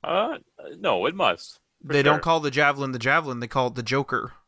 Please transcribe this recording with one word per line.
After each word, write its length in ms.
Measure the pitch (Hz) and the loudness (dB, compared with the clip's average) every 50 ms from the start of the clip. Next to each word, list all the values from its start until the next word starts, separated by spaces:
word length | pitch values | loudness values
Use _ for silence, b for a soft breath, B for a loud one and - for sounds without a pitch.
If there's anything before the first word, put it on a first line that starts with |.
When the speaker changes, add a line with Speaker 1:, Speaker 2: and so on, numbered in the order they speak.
| - | -4
Speaker 1:
Uh, 340 | - 160 185 214 254 311 - _ _ _ - - - - 175 | 0 0 0 0 0 -4 -8 _ _ _ -20 -18 -18 -16 -4
no, 260 | 202 185 117 90 92 | 0 0 0 2 0
it 100 | 131 175 | -2 0
must, 440 | 196 175 110 87 85 - - - _ _ _ _ _ - | 2 2 0 0 0 -6 -20 -20 _ _ _ _ _ -10
for 60 | 135 151 | -2 0
Speaker 2:
They 80 | 143 135 | 4 4
don't 120 | 143 151 | 4 4
Speaker 1:
sure. 60 | 151 | 4
Speaker 2:
call 180 | - 165 165 160 | 2 0 0 2
the 120 | 151 143 | 0 -2
Javelin 420 | 123 139 147 143 143 139 139 135 131 | 0 2 2 2 2 2 -2 -4 -4
the 60 | 123 | -2
Javelin, 420 | 110 135 143 165 160 143 127 120 | 0 2 2 2 2 0 -6 -6
they 60 | 120 117 | -8 -4
call 200 | - 135 127 123 | 0 0 0 0
it 80 | 117 | -2
the 80 | 123 120 | -4 -6
Joker. 500 | - 131 139 139 - - 120 - - - - _ | -2 -2 -2 0 0 -4 -4 -4 -6 -14 -20 _